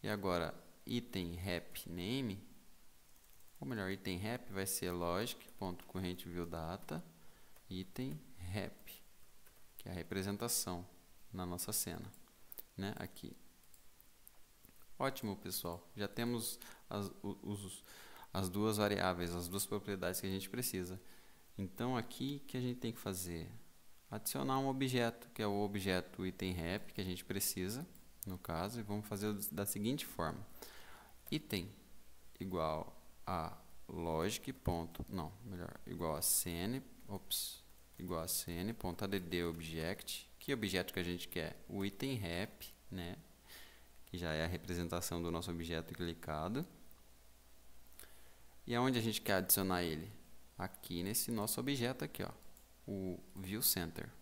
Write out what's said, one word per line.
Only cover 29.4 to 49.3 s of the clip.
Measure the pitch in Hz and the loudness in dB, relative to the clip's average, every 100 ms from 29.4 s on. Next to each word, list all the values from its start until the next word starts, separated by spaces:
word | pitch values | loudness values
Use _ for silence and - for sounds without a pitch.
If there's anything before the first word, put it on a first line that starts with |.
| - | 0
da | - | 0
seguinte | 101 107 107 147 | 0 4 4 2
forma. | - - 80 - 107 - - - - - - - - | 0 0 2 0 -6 -8 -10 -10 -12 -12 -14 -16 -2
Item | 151 - 101 98 - - - - - - - | -2 2 0 0 -6 -14 -12 -12 -12 -14 -6
igual | 95 90 80 78 - - - - | 0 4 4 4 0 -8 -16 -10
a | - 92 80 - - - - | 0 0 0 -4 -10 -10 -6
logic | - 85 80 90 110 - | -2 2 4 4 2 -4
ponto, | - - 85 82 - - | -2 2 2 0 -4 -2
não, | 92 80 - | 0 -2 -4
melhor, | 123 90 87 - - | -8 -6 -6 -6 -6
igual | 85 82 78 | 0 2 4
a | |
cn, | - - 87 85 95 131 139 - - | 6 4 4 2 2 0 -4 -14 -6
ops, | 98 - - - - - - - - | -6 -2 -2 -2 -6 -14 -20 -18 -8
igual | 90 87 | 0 0
a | 80 | 2
C | - - | 0 0
N | 85 95 | 0 0
ponto | 117 90 85 | 0 -2 0
A | 98 | 2
D | 98 | 2
D | 85 87 | 2 2
object. | 85 82 80 80 80 104 - - - - | 2 2 -2 0 0 0 -2 -6 -6 -10
Que | - | -2
objeto | 135 104 92 90 | 2 4 4 4
que | - | 0
a | |
gente | 87 87 - | 0 0 -2
quer? | 90 80 - - | 0 -2 -4 -4
O | 98 | 0
item | 98 - 135 127 | 0 2 0 0
wrap, | 90 85 98 - - - - | 0 0 -2 -4 -14 -14 -8
né? | 95 87 101 - - - - - - - - - | -4 -4 -6 -12 -20 -18 -14 -14 -16 -20 -18 -8
Que | 90 | -2
já | 85 | 2
é | 78 | 4
a | 82 | 4
representação | 87 - 87 85 87 - 87 | 2 0 0 2 2 2 2
do | 85 | 2
nosso | 85 80 | 2 0
objeto | 85 82 82 80 | -2 0 0 -2
clicado. | - 87 82 - 76 87 120 185 - - - - - - - - - - - - - - - - - - - - | -2 -2 -2 -2 0 2 0 -2 -6 -16 -16 -18 -20 -20 -20 -18 -18 -14 -14 -14 -14 -14 -14 -16 -16 -18 -14 0
E | |
aonde | 120 127 123 | 4 6 6
a | |
gente | 113 104 | 6 4
quer | - | 6